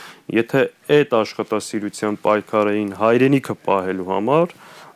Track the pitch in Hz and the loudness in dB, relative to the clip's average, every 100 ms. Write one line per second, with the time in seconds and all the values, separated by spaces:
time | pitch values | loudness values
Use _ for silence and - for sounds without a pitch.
0 | - - - 110 113 135 123 - - 147 | -20 -18 -4 -2 0 0 0 -4 2 2
1 | 143 113 104 - 107 107 - 110 101 - | 4 0 0 -4 -4 -4 -4 -6 -8 -4
2 | 107 104 107 107 - 110 104 104 104 92 | -4 -2 0 0 0 0 0 0 -4 -2
3 | 113 120 135 143 - 104 - 95 92 95 | 2 4 4 2 -2 -8 -2 -2 -2 -6
4 | 92 95 110 151 175 - - - - | -4 -2 0 0 0 -4 -20 -20 -20